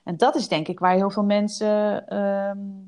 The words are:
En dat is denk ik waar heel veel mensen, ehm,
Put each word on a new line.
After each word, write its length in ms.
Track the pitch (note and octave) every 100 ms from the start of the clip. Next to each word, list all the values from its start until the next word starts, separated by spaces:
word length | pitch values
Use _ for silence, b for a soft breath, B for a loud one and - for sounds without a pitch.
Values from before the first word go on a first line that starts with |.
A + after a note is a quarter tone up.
En 120 | - E3
dat 180 | B3+
is 140 | D4+ G#3
denk 200 | D#3+ D#3+
ik 100 | F3+
waar 160 | F#3
heel 160 | F#3 G3
veel 140 | G#3
mensen, 840 | G3+ G#3 G#3 - G#3+ G#3 G#3 G3+ -
ehm, 500 | G3+ G3+ G3 G3+ G3+ G3 G3